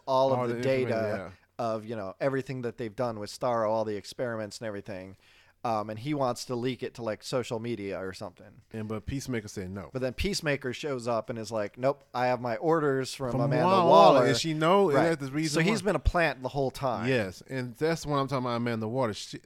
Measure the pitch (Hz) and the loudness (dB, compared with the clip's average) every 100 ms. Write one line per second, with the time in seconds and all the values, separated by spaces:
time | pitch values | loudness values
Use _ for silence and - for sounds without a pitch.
0 | - 131 135 127 123 120 131 131 120 113 | 0 4 4 4 0 0 0 2 2 0
1 | 107 101 90 95 _ - 117 110 107 113 | 0 -4 -8 -14 _ -6 -4 -4 -6 -8
2 | 95 - 143 131 123 131 120 110 113 101 | -8 -4 -2 -2 -4 -6 -6 -6 -8 -4
3 | 123 107 104 - 131 117 107 113 110 101 | -4 -4 -10 -4 0 2 2 2 0 -4
4 | - - 123 113 104 - 113 101 104 92 | -8 -8 -6 -4 -8 -8 -8 -8 -10 -12
5 | 95 92 _ _ _ _ 120 107 107 110 | -12 -18 _ _ _ _ -2 -2 -2 -6
6 | 135 147 127 120 - 123 131 120 113 - | -4 0 0 -2 -4 -4 -2 -4 -8 -6
7 | 113 104 - 131 110 113 117 117 98 90 | -6 -6 -4 -4 -2 -6 -6 -6 -6 -6
8 | 95 92 101 - 101 - _ 113 107 110 | -6 -8 -12 -14 -20 -20 _ -10 -6 -6
9 | - 135 127 117 104 107 92 101 80 131 | -6 -8 -4 -6 -6 -10 -8 -8 -8 -4
10 | 127 - 196 196 151 139 127 117 151 131 | -4 -2 -2 -2 -2 -2 -4 -6 -4 -4
11 | 117 113 - 113 107 113 104 120 131 143 | -2 -2 -2 -8 -4 -4 -4 -2 -2 -2
12 | _ 123 127 123 120 110 160 160 147 135 | _ -2 0 0 -2 -2 2 2 2 0
13 | 127 - 131 135 139 127 175 190 170 165 | -2 -6 -4 0 2 2 4 4 8 10
14 | 165 135 135 131 160 156 160 202 185 135 | 10 10 6 2 0 2 4 6 6 4
15 | 165 160 135 147 160 151 175 220 185 143 | 4 0 -2 -2 0 2 2 2 0 2
16 | - 180 160 127 127 143 131 - 135 107 | 2 2 0 0 -4 -2 -2 -2 -2 -2
17 | 117 127 95 - - 131 123 110 156 165 | 0 0 0 -6 -10 -8 -8 -2 0 0
18 | 147 143 139 135 127 117 120 113 110 127 | 0 -2 0 -2 -2 -2 0 -2 -2 0
19 | 117 98 - - | -2 -2 -10 -14